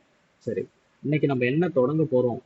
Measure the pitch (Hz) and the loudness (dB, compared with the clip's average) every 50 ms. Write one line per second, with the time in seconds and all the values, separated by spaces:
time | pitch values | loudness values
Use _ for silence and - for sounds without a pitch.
0 | _ _ _ _ _ _ _ _ - 127 107 95 - - _ _ _ _ _ _ | _ _ _ _ _ _ _ _ -10 -8 -6 -6 -6 -8 _ _ _ _ _ _
1 | - 127 147 151 143 143 139 127 123 123 135 156 175 185 - 135 123 127 151 160 | -4 -2 -2 0 0 0 0 2 0 0 2 0 0 0 2 2 2 2 2 0
2 | 160 - 131 127 123 123 113 104 - | 0 2 2 2 2 0 -2 -4 -10